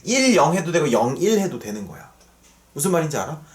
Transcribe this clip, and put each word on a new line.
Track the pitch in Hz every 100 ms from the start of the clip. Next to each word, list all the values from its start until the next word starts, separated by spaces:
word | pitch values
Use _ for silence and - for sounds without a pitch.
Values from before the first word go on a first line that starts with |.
일 | - 262 262 185
영 | 156
해도 | 185 165
되고 | 165 147
영 | 110 117 139
일 | 190 214
해도 | 185 -
되는 | - 107 95
거야. | - - _ _ _ _ _ _
무슨 | 143 180
말인지 | 170 156 123
알아? | 95 156 -